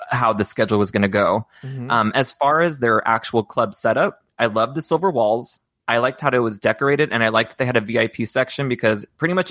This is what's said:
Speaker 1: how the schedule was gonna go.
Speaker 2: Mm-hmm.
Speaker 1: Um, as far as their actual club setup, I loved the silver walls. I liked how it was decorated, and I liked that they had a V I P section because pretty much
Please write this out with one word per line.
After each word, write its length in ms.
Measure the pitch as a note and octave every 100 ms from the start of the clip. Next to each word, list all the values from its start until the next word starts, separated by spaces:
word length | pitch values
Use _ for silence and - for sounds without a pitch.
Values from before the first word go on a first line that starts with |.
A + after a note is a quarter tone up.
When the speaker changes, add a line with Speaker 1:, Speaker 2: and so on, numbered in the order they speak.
| -
Speaker 1:
how 240 | B2 A#2
the 120 | G#2
schedule 340 | G2+ - G#2+ G#2
was 140 | G2+
gonna 160 | G#2 G2+
go. 360 | G#2 F2+ G#2 - -
Speaker 2:
Mm-hmm. 260 | C3 C3+ A#2+
Speaker 1:
Um, 220 | A#2 G#2+
as 160 | B2+ C3
far 300 | - C#3+ D#3
as 180 | E3+ C#3+
their 280 | A#2+ A2 -
actual 360 | A2+ - A#2
club 320 | G#2+ - A2
setup, 480 | - A2+ A#2+ G3 - _ -
I 80 | A#2
loved 300 | G#2+ A#2 D3
the 60 |
silver 280 | - D#3+ F#3+
walls. 480 | C3+ G#2+ A2+ B2+ - _ _ -
I 100 | A#2
liked 220 | B2+ C3+
how 100 | D3
it 80 | B2
was 220 | A#2 G2+
decorated, 500 | A2 - C#3 C#3+ D3+
and 120 | A2+
I 60 | A2+
liked 200 | A2 A2+
that 80 | -
they 80 | B2+
had 100 | B2
a 40 |
V 180 | G#2+ A#2
I 80 | A2+
P 180 | -
section 440 | A2 C3 C3 - C#3
because 360 | B2 A2+ G#2+ - -
pretty 180 | D#3+
much 160 | F#3 F3+